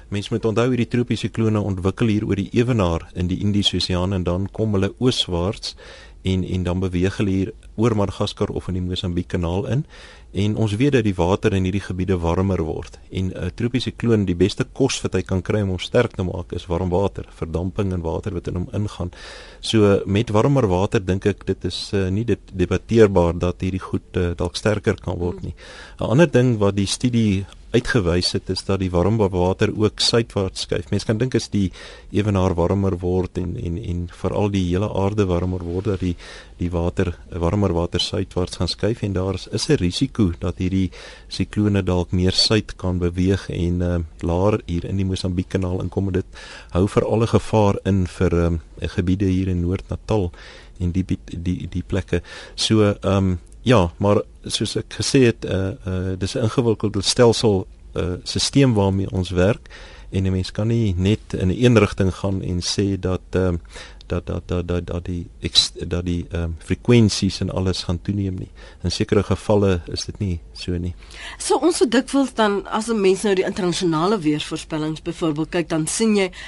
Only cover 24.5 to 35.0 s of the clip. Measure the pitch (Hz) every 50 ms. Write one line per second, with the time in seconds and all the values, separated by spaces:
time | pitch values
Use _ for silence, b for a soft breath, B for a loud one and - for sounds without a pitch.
24.5 | - - - 110 107 101 - 110 95 - - - 92 87 87 87 - - 92 90
25.5 | - B B B B B B B B B - - 110 151 175 151 - 123 127 127
26.5 | 117 104 101 101 101 101 98 - - - - 127 120 117 113 104 95 95 98 -
27.5 | - - - - - 113 - - - 127 90 82 85 90 87 - - 98 - -
28.5 | 92 - - - 98 95 95 90 90 87 87 98 113 113 104 92 98 90 90 92
29.5 | 92 - 107 101 - 101 104 101 - - - - - 120 113 - - 104 95 92
30.5 | - - - - 101 98 - - 104 98 - - 110 107 127 131 - 113 - -
31.5 | - 104 98 90 B B B B B B B B - 98 101 107 101 95 92 95
32.5 | 87 85 85 87 95 101 98 95 95 85 92 90 90 92 87 - - 90 90 87
33.5 | 85 - 87 87 85 85 - 90 87 87 87 85 - - - 92 - - 101 104
34.5 | 101 98 92 87 87 92 107 104 - 95